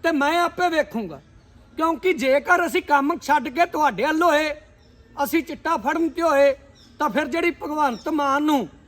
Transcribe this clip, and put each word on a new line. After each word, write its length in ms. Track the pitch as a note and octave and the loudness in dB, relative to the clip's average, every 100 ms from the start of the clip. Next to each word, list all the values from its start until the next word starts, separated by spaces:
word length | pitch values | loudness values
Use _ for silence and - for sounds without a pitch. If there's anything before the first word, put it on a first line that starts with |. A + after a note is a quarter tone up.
ਤੇ 100 | E4 | 0
ਮੈਂ 300 | D#4+ C#4 E4+ | 0 2 2
ਆਪੇ 260 | E4+ E4+ F4 | 0 0 -2
ਵੇਖੂੰਗਾ, 520 | D#4+ D4+ A#3 G3 D3 - - _ - - - | 0 -2 -4 -8 -12 -20 -20 _ -20 -18 -2
ਕਿਉਂਕਿ 360 | E4 D#4 F#4 | -2 0 -2
ਜੇਕਰ 540 | D4+ C4 C#4 - F4+ E4+ | 0 2 2 4 2 2
ਅਸੀਂ 160 | F4 | -2
ਕੰਮ 360 | - C#4+ C#4 E4 | 2 2 2 -4
ਛੱਡ 300 | - D4 C#4+ | 0 -2 0
ਕੇ 180 | B3+ F4 | -2 -2
ਤੁਹਾਡੇ 360 | E4+ D4 F#3+ | 2 0 0
ਵੱਲ 200 | C4+ D#4 | -2 2
ਹੋਏ, 280 | F4 D4 D#4 D4 - - - - - - | 2 2 0 -6 -16 -20 -20 -20 -20 -6
ਅਸੀਂ 180 | C#4+ D#4 | -2 -2
ਚਿੱਟਾ 340 | - D4 D#4+ E4 | -4 -8 -4 -2
ਫੜਨ 320 | A3 D#4 E4 | -2 -2 -2
ਤੇ 140 | C4+ | 0
ਹੋਏ, 300 | E4 C#4 C#4 C4 - - - - | 0 4 4 2 -8 -20 -20 -4
ਤਾਂ 100 | D4 | -2
ਫਿਰ 180 | G#3+ D4+ | -2 -2
ਜਿਹੜੀ 240 | E4 E4+ | -2 -2
ਭਗਵੰਤ 580 | - D#4 D4+ D4 A3+ - | -4 -6 0 0 -2 -4
ਮਾਨ 340 | D4+ C#4+ C4+ | -2 0 0
ਨੂੰ 260 | D4+ C#4+ F3 - | 2 0 -2 -12